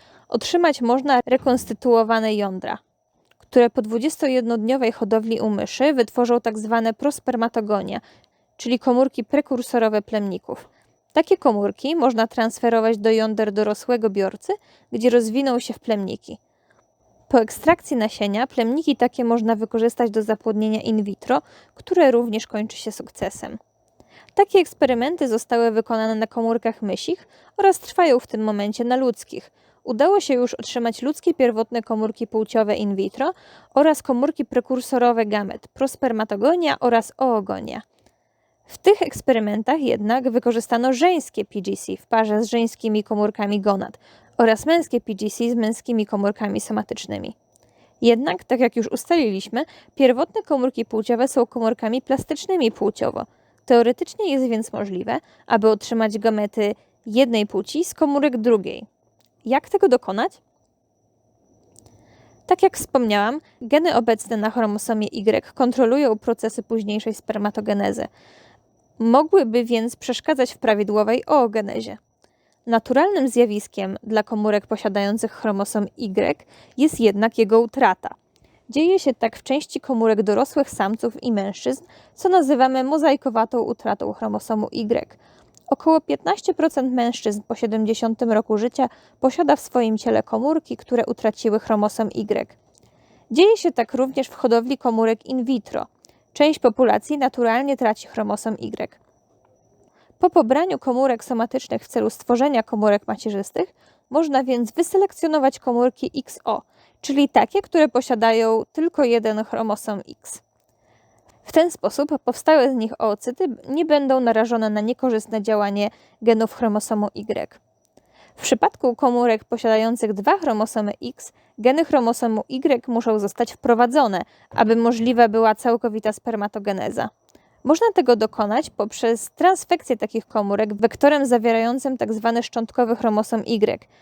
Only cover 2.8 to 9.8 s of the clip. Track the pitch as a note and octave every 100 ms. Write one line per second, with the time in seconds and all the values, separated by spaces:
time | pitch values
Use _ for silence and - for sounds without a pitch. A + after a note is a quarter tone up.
2.8 | _ _ _ _ _ _ _ B3+ A#3+ -
3.8 | G#3+ A3+ C#4+ - C#4+ B3+ A#3 A#3 A3 C4
4.8 | A#3 - G#3 A3 A3 A3+ A3 G#3 - -
5.8 | C#4 C4+ A3 - A#3+ A#3+ A#3 G#3+ G#3+ A#3
6.8 | A3+ A3 C#4+ - - A#3+ A#3 A#3 G#3 G#3
7.8 | F#3+ G3+ _ _ _ _ _ - A#3 B3
8.8 | C4+ B3 C4+ - A3 D4 - B3 A#3+ B3